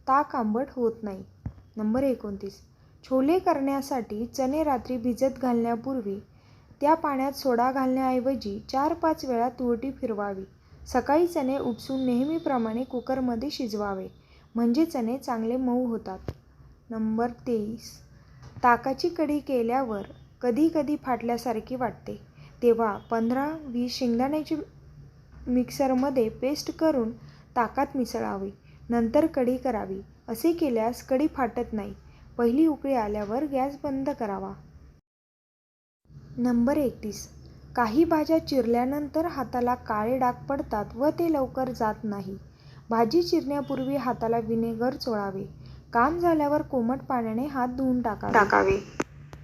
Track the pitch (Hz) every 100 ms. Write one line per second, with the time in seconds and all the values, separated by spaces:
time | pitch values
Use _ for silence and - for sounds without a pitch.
0 | - 269 294 277 220 220 277 - 233 226
1 | 214 190 196 - - - - - 214 240
2 | 269 233 208 196 196 - - _ - -
3 | - 262 269 359 370 320 269 277 269 269
4 | 233 208 233 - 262 294 302 254 - 254
5 | 240 220 269 269 254 233 233 233 247 269
6 | 202 196 - - - - - - 285 320
7 | 320 269 269 269 269 233 247 269 262 254
8 | 262 254 240 262 202 202 - 262 294 339
9 | 330 311 277 233 240 247 247 233 269 269
10 | 247 208 202 190 190 - - - - 254
11 | 247 294 349 339 262 277 - 226 - 269
12 | 254 240 277 320 320 262 226 220 254 254
13 | 233 269 254 233 269 294 247 214 208 190
14 | 190 - - - - 226 233 240 320 294
15 | 226 262 269 233 226 254 254 240 254 226
16 | - 185 - - - - - - - 226
17 | 220 220 240 233 - 233 208 233 - -
18 | - - - - - - 247 240 262 269
19 | 349 330 302 294 277 262 226 247 254 208
20 | 196 - - - 247 233 320 320 277 294
21 | - 240 226 240 247 220 214 254 240 -
22 | - 104 - - - - 240 226 226 202
23 | - 226 226 254 285 320 294 240 247 -
24 | 254 233 262 302 302 311 - - - -
25 | - - - - - 247 240 - 269 254
26 | 277 262 220 220 254 294 - 320 320 285
27 | 226 247 - - - - 220 226 277 269
28 | 233 226 220 196 196 - - - - 233
29 | 233 294 311 302 247 254 262 220 196 190
30 | - - - 226 330 339 311 233 220 247
31 | - 262 302 294 240 - 233 214 202 196
32 | - - - - 240 254 320 277 277 262
33 | 208 208 202 233 294 269 269 285 294 269
34 | 269 277 220 196 190 196 - - - -
35 | _ _ _ _ _ _ _ _ _ _
36 | _ - - - 247 240 233 302 262 -
37 | 214 196 - - - - - - 233 233
38 | 330 320 302 320 320 277 226 240 254 285
39 | 294 311 339 277 233 247 247 247 - 214
40 | 214 262 247 247 - 277 - 214 202 220
41 | 285 311 339 302 254 262 254 247 220 214
42 | 220 202 190 196 - - - - - 226
43 | 226 320 349 339 254 285 285 262 262 277
44 | 247 240 233 233 226 226 226 226 240 285
45 | - 214 196 190 202 - - - - 233
46 | 254 349 349 330 294 302 311 262 233 269
47 | - 262 226 220 285 269 247 247 262 247
48 | 240 202 208 226 202 208 196 196 - -
49 | - - - -